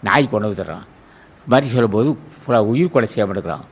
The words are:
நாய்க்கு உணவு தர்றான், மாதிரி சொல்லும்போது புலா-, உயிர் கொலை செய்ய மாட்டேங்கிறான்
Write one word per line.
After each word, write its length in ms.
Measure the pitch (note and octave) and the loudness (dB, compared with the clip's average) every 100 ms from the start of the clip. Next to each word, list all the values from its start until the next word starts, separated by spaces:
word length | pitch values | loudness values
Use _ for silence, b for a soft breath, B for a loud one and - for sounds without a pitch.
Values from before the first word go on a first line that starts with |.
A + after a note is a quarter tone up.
நாய்க்கு 320 | G2+ A2+ C3+ A2 | 2 2 2 0
உணவு 180 | G#2 | -2
தர்றான், 320 | F#2+ E2 D#2 - - b b b b - | -6 -8 -10 -16 -20 b b b b 2
மாதிரி 260 | B2 C#3+ | 2 2
சொல்லும்போது 460 | B2 A#2 G2+ C3 D3+ - - - | 0 2 2 0 -2 -8 -20 0
புலா-, 180 | A#2+ G#2 | 2 2
உயிர் 260 | A#2+ F3 | 2 2
கொலை 160 | C#3+ A2+ | 2 0
செய்ய 240 | - G#2 | -2 -2
மாட்டேங்கிறான் 340 | G2 E2+ D2 - | -2 -6 -10 -10